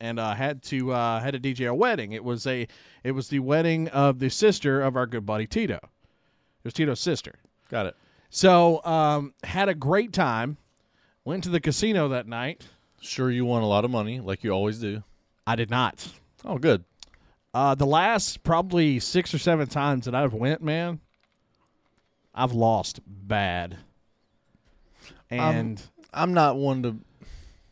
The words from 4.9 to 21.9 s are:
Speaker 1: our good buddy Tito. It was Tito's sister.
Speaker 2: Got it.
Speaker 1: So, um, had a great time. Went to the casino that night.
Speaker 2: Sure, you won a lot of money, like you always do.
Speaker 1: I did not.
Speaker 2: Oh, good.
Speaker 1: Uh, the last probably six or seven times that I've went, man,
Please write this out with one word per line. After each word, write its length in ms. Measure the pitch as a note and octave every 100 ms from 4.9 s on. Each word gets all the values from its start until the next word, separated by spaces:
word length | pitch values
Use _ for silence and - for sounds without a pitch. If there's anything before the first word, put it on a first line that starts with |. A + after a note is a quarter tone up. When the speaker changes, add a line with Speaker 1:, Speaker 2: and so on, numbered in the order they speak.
| B2+
Speaker 1:
our 100 | B2
good 180 | A#2
buddy 220 | G#2 G#2+ A2
Tito. 300 | G#3+ G3+ F#2+
It 880 | - _ _ _ _ _ _ _
was 100 | B2
Tito's 260 | - D3+ A#2+
sister. 360 | - C#3+ - - _ _ _
Speaker 2:
Got 160 | A#2+ F#2
it. 100 | - _ _ _
Speaker 1:
So, 520 | - F#3+ F3 E3+ D#3+ E3+
um, 500 | D#3+ D3+ D3 C#3+ -
had 260 | - F3+ G3
a 60 | D#3+
great 380 | C3+ F#3+ A#3
time. 440 | F#3+ D3+ A2+ A#2+ D3 _ _ _ _ _ _
Went 200 | - F#3
to 80 | F3
the 80 | E3+
casino 480 | D#3 C3+ A3 G3+ D3
that 200 | B2+ A2
night. 380 | A#2 B2+ F3 - _ _ _
Speaker 2:
Sure, 280 | - - B2+
you 160 | B2 B2
won 160 | A#2+
a 60 | G#2+
lot 180 | G2+ A#2+
of 60 |
money, 280 | A#2+ G#2 B2
like 240 | F#2+ F#2+
you 60 | A2+
always 300 | F#2+ G#2 A2
do. 240 | A2 G#2+ - _ _ _ -
Speaker 1:
I 100 | A#2
did 140 | A2
not. 380 | B2 A#2+ - - - _ _
Speaker 2:
Oh, 140 | - D#3+
good. 280 | D#3 G#2 E2+ _ - _ _ _ _
Speaker 1:
Uh, 220 | B2 C#3 C3+
the 100 | C#3
last 560 | D#3 F#3+ A3+ - -
probably 560 | - E3 F#3+ F3 D3+ B2+
six 320 | - F3+ E3+
or 60 | D3+
seven 300 | - D#3+ C3+
times 380 | D3+ C#3+ C3+ B2+
that 100 | B2
I've 180 | C#3+
went, 300 | A2 B2+ D#3
man, 380 | D#3 D#3+ F3 E3 - _ _ _ _ _ _ _ _